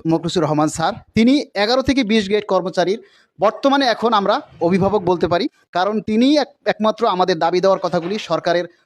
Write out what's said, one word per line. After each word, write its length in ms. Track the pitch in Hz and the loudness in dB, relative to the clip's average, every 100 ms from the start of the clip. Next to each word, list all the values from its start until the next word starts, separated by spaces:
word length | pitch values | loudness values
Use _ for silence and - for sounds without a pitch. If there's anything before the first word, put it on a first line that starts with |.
| 160 | -2
মকরুসুর 360 | 165 160 185 147 | -2 -2 -2 0
রহমান 240 | 151 151 | 0 0
স্যার, 240 | - 165 226 - | -2 -4 -6 -4
তিনি 200 | 214 233 285 - 196 | 2 4 2 0 -2
এগারো 180 | 208 262 262 | 0 0 0
থেকে 140 | 262 | 0
বিশ 200 | 202 220 190 | 2 0 0
গ্রেড 180 | 208 208 | -2 0
কর্মচারীর 540 | 185 175 170 175 220 - _ _ - | -2 -2 -2 -2 -2 -8 _ _ -2
বর্তমানে 460 | 196 - 277 277 262 | -2 0 2 2 2
এখন 260 | 214 226 | 0 0
আমরা 220 | 214 196 247 - - | 2 2 -2 -4 -4
অভিভাবক 400 | 170 190 196 208 175 | 0 2 2 0 0
বলতে 180 | 175 170 | 0 0
পারি, 180 | 175 269 - _ | 0 -2 -8 _
কারণ 240 | 175 190 220 | -4 -2 -2
তিনিই 340 | - 214 262 302 | -2 2 2 2
এক-, 120 | - _ 208 | -2 _ -6
একমাত্র 360 | 185 214 214 226 185 | -2 -2 0 -2 0
আমাদের 220 | 180 170 | 0 0
দাবি 200 | 165 180 | 0 2
দেওয়ার 220 | 190 185 175 | 2 0 -2
কথাগুলি 300 | 175 170 214 | -4 -4 -6
সরকারের 460 | - 160 170 175 170 _ | -4 -4 0 -2 -4 _